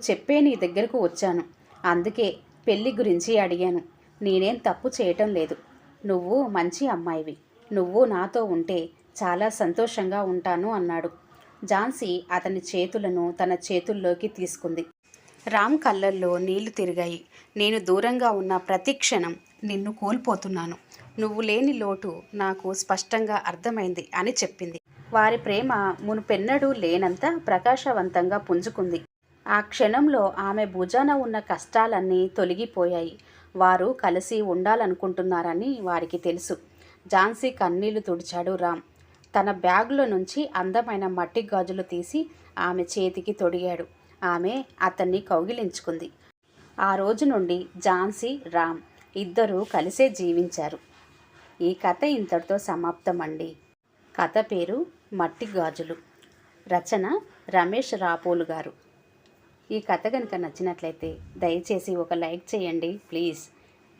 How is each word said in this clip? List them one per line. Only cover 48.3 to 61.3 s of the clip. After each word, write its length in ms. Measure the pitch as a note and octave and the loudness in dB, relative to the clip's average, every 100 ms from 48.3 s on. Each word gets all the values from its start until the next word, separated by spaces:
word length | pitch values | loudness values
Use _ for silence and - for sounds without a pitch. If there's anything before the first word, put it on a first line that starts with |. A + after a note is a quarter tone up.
| C#4 E3+ | -6 -2
రామ్ 340 | E3+ E3 E3 - - - G3 | 0 0 -2 -12 -20 -12 -8
ఇద్దరూ 480 | F#3 G3+ G#3+ F#3 | -2 2 2 2
కలిసే 440 | G#3 F3 F3 A#3 C4 | 0 0 0 4 4
జీవించారు. 680 | G3+ F3 E3+ F3 - D3+ - - - - - _ - - - | 4 0 2 0 -2 -6 -8 -16 -20 -20 -20 _ -20 -16 -2
ఈ 160 | F3 F#3 F#3 | -2 2 0
కథ 180 | F3+ | 2
ఇంతటితో 540 | D4 C4 F#3 E3+ E3+ G3 | 0 0 0 -2 0 -2
సమాప్తం 600 | G3+ E3+ E3+ E3+ F#3+ F3 | -2 -4 -4 -4 -2 -2
అండి. 360 | D#3 D#3 E3 D#3 _ _ _ _ _ - | -4 -8 -10 -12 _ _ _ _ _ -2
కథ 180 | E3 A3 | 0 0
పేరు 480 | A3 F#3+ E3+ B3+ E4+ - - | 0 -2 -2 -2 -6 -10 -8
మట్టి 340 | G3 E3 - A3 | -4 -2 -4 -6
గాజులు. 500 | F#3 D#3+ D3+ D#3+ E3 - _ _ _ _ _ - | -2 -2 -4 -10 -12 -16 _ _ _ _ _ -2
రచన 520 | F3 - G#3 F#3+ G4+ - - - | -2 0 0 0 -2 -6 -18 0
రమేష్ 440 | F3+ E3+ A3+ C4 | 2 4 0 -2
రాపోలు 500 | G3+ F3+ E3 F3 F3 | -2 -2 0 0 0
గారు. 280 | E3 D#3+ - - _ _ _ _ _ _ _ _ - | -2 -6 -10 -16 _ _ _ _ _ _ _ _ -8
ఈ 100 | G#3+ | -6
కథ 260 | G#3 F3 A3 | -2 0 0
కనుక 280 | B3+ A3 | -2 -4
నచ్చినట్లయితే 840 | F3+ E3 - F3+ E3+ D#3+ D#3+ D#3+ D#3+ - | -6 -6 -4 -4 -4 -8 -8 -10 -12 -14